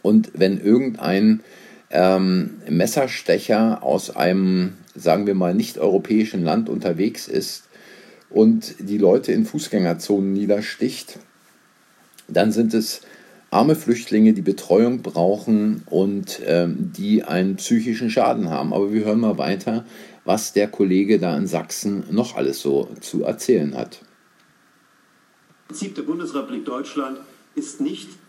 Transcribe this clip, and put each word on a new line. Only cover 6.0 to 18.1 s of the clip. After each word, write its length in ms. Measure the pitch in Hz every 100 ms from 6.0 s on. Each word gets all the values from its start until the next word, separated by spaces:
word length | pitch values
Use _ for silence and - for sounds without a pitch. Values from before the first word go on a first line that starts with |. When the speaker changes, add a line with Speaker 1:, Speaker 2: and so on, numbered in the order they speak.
| - 110 107 98
Speaker 1:
Land 260 | 82 98 113
unterwegs 600 | - 95 85 104 117 -
ist 360 | - - - _ - - - - - _
und 440 | - 110 113 - -
die 200 | 98 104
Leute 340 | 98 110 -
in 120 | -
Fußgängerzonen 880 | 220 - - 104 90 85 - 101 98
niedersticht, 840 | 98 104 104 110 - 123 - - - - _ _ _ _ _ _ _ _ _ -
dann 240 | 87 104
sind 220 | 110 113
es 280 | 113 110 - - - - - _
arme 240 | 95 135
Flüchtlinge, 580 | 156 - 117 - 107 110
die 100 | 104
Betreuung 600 | 92 - - 92 120 127
brauchen 800 | 95 85 87 107 113 107 107 107 -
und, 540 | 87 98 101 95 - -
ähm, 460 | 82 85 82 - -
die 280 | 101 107
einen 320 | - 87 95 95
psychischen 540 | - 117 117 110 120